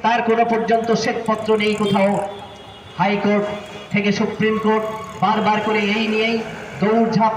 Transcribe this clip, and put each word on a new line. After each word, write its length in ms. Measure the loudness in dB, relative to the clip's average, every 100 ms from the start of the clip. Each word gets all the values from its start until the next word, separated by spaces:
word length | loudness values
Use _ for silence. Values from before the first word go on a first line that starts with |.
তার 200 | 0 0
কোনো 240 | 2 2 2
পর্যন্ত 460 | 2 2 2 2
শ্বেতপত্র 640 | 0 0 -2 -2 -2 2 2
নেই 180 | 2 0
কোথাও। 520 | 2 2 2 2 -2 -8 -14 -18 -20 -20 -18 -2
হাইকোর্ট 480 | 0 2 2 2 0 -6 -10 -16 -4
থেকে 200 | -2 0
সুপ্রিম 460 | 0 -2 0 0 2
কোর্ট 280 | 2 2 0 -6 -10 -2
বারবার 380 | 0 2 2 0 0
করে 140 | 0
এই 280 | 0 0 0
নিয়েই 320 | 0 0 -2 -4 -10 -12 -2
দৌড়ঝাঁপ 540 | 2 4 4 2 2